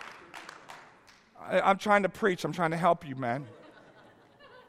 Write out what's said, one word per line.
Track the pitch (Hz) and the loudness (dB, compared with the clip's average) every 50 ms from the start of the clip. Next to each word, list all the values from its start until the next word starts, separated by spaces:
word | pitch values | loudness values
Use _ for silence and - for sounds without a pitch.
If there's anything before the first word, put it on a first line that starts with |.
| - - - - - - - - - - - - - - - - - - - - _ - - - _ _ _ - | -16 -16 -18 -18 -20 -20 -18 -18 -18 -18 -18 -20 -20 -20 -20 -20 -20 -20 -20 -20 _ -20 -20 -20 _ _ _ -16
I, | 82 92 - 185 - | -6 0 0 2 4
I'm | 190 196 190 | 4 2 2
trying | - 214 202 202 196 | 4 4 4 4 4
to | 185 | 2
preach. | - - 226 208 185 - - | -2 0 0 0 0 0 -2
I'm | 151 151 | -4 -2
trying | 170 175 160 | 0 -2 0
to | 165 | 0
help | 170 170 175 175 170 - 147 | 2 4 4 2 2 0 -10
you, | 127 | -8
man. | 127 135 120 117 139 147 117 104 - - - - - - - - - - - - - - - _ - 571 539 466 508 494 | -6 -4 -2 -2 -4 -6 -10 -16 -20 -20 -20 -20 -20 -20 -20 -20 -20 -20 -20 -20 -20 -20 -20 _ -20 -20 -20 -20 -20 -20